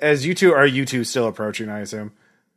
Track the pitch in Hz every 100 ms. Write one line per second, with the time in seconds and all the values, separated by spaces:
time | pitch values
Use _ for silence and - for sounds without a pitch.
0 | 151 147 143 180 185 147 143 131 135 127
1 | 113 131 113 98 107 104 110 104 101 107
2 | 107 - _ _ _